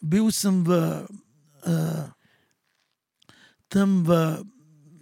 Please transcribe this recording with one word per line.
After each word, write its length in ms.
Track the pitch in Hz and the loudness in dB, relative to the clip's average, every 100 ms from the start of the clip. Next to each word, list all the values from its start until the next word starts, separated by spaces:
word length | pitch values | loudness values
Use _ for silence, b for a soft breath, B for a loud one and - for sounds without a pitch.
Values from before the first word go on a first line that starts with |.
bil 280 | 151 196 220 | -2 0 2
sem 320 | - 202 185 | 0 0 0
v, 160 | 170 175 160 156 190 202 _ _ _ _ | 2 2 0 -4 -10 -18 _ _ _ _
eh, 440 | 170 165 160 160 135 - _ _ _ _ _ _ _ _ _ _ _ b b b _ | -4 -2 -2 -6 -10 -16 _ _ _ _ _ _ _ _ _ _ _ b b b _
tam 320 | 196 196 190 | 0 2 2
v, 80 | 165 170 160 156 - _ _ _ _ 160 | 2 2 2 -4 -12 _ _ _ _ -20